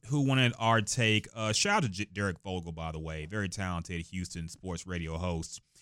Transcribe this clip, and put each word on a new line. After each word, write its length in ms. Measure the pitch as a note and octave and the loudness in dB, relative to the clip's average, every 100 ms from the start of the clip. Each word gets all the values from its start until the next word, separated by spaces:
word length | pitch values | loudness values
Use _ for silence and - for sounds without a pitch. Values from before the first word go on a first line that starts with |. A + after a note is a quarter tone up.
| A2 | -2
who 140 | C#3+ | 2
wanted 300 | C3+ C3 B2 A#2 | 4 6 4 4
our 220 | A2+ A2+ | 4 4
take. 460 | G#2 - A2+ G#2+ - | 4 2 4 4 2
Uh, 180 | A2+ A2 | -4 0
shout 260 | G#2+ G3+ G#3 | 2 4 4
out 40 | |
to 40 | C3 | 2
J-, 200 | F2+ G#2 | -2 -6
Derek 260 | F#2 G2+ F2 | -2 -2 -2
Fogle, 320 | G2 F#2 E2+ | -4 -4 -4
by 200 | E2 D#2+ | -6 -6
the 60 | D#2 | -6
way, 280 | D#2+ D#2 D#2 | -6 -8 -6
very 220 | G#2+ G2 | -4 -4
talented 540 | F#2 F#2 F2 E2 F2 E2 | -2 -4 -4 -4 -6 -6
Houston 380 | F#2 F2+ F2 E2 | -6 -6 -6 -8
sports 380 | - F#2 E2+ F#2 | -8 -8 -8 -6
radio 300 | F2 D#2+ D#2+ | -6 -4 -4
host. 420 | F2+ E2+ E2 - _ _ | -2 -2 -4 -10 _ _